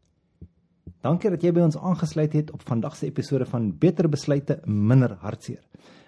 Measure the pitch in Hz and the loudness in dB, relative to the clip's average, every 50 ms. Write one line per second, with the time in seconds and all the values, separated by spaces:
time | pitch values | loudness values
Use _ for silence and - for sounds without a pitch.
0 | _ _ _ _ _ _ _ - - - _ _ _ _ _ _ - - - _ | _ _ _ _ _ _ _ -20 -20 -20 _ _ _ _ _ _ -20 -20 -14 _
1 | - 120 160 175 - 214 180 156 - 175 170 170 175 160 151 - - 185 180 156 | -2 0 0 0 0 0 -2 0 2 2 4 4 4 4 2 0 0 -2 -2 -2
2 | 175 156 - 160 151 151 151 151 151 151 - - - - 123 117 110 - - - | -2 -4 -2 0 0 0 0 0 -2 -2 -6 -12 -6 -4 -2 -2 -2 -4 -6 -8
3 | - 127 - - 123 - 139 131 123 - - 120 113 107 85 - - 175 - - | -8 -6 -4 -6 -4 -2 -2 -2 -2 -2 -2 -2 -2 -2 -2 2 2 2 2 2
4 | 165 165 143 135 - - 143 143 139 - 147 - - - 104 104 104 107 123 135 | 2 0 0 -2 -2 0 -2 0 0 -2 -4 -4 -2 -2 0 2 4 4 6 6
5 | 127 117 104 92 - 101 107 - - - 123 - _ _ - - - - - - | 4 4 0 -6 -10 -10 -10 -10 -10 -12 -14 -14 _ _ -20 -20 -20 -20 -20 -20
6 | - | -20